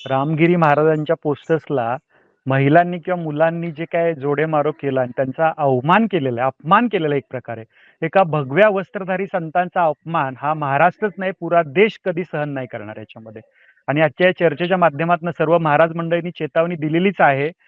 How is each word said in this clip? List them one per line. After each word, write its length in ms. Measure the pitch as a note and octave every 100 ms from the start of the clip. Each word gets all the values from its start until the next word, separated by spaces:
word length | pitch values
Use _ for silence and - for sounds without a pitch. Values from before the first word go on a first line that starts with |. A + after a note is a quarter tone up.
| C3
रामगिरी 480 | C3+ C#3+ D#3 E3+ F3
महाराजांच्या 600 | D#3 C#3+ D#3 D#3 D3+ D#3+
पोस्टर्सला 760 | D3+ C#3 - D#3+ - C#3 A#2 C3 _ _ _ _ C3
महिलांनी 520 | C3+ C#3 E3 F3 F3+
किंवा 240 | E3+ F3+
मुलांनी 480 | D#3 D3 E3 E3+ E3+
जे 140 | D3
काय 300 | E3 E3+ E3+
जोडेमारो 580 | D3+ C#3 C#3+ D#3+ D#3 D3
केला 280 | D3+ C#3 C3
आणि 100 | B2 C3+
त्यांचा 360 | C3 C3 D#3+ -
अवमान 500 | C#3+ B2+ C#3+ G3 A3+
केलेला 340 | F3 C3+ A#2
आहे, 60 | C3
अपमान 400 | - D#3 G3+ A#3+
केलेला 280 | G3 D#3
आहे 40 | C#3+
एक 60 | -
प्रकारे, 340 | B2+ - A2 A2 _ _ -
एका 200 | E3 F#3+
भगव्या 460 | F3 D3+ B2+ D3+ G#3+
वस्त्रधारी 580 | F#3+ F3 G3+ F#3 F#3 G3
संतांचा 580 | F#3 D#3+ F3+ F3+ F#3
अपमान 500 | D#3+ D3 D#3 E3 C3+ B2
हा 120 | C#3+
महाराष्ट्रच 580 | D#3 C#3+ C#3 F3 - G#3+ F#3+
नाही, 140 | F#3+ -
पुरा 220 | E3 E3+
देश 360 | D#3 C#3 G#3+ -
कधी 180 | G3 E3 F3+
सहन 160 | D#3 D3
नाही 180 | C#3 B2+
करणार 300 | A#2 G#2 A2
याच्यामध्ये. 460 | G#2+ A#2 A2 G#2+ - _ _ _ -
आणि 140 | D3
आजच्या 260 | D#3 - F3+
या 60 |
चर्चेच्या 440 | F3 E3 C#3+ F3 F#3
माध्यमातून 540 | E3+ C#3+ E3 E3+ E3+
सर्व 280 | - D#3 E3+
महाराज 340 | D#3+ D3 E3
मंडळींनी 360 | E3 E3 E3+ E3+
चेतावणी 440 | - D#3 E3 E3+
दिलेलीच 400 | E3+ D3+ E3 G3 F3+
आहे 300 | D#3 C3+ D3+ -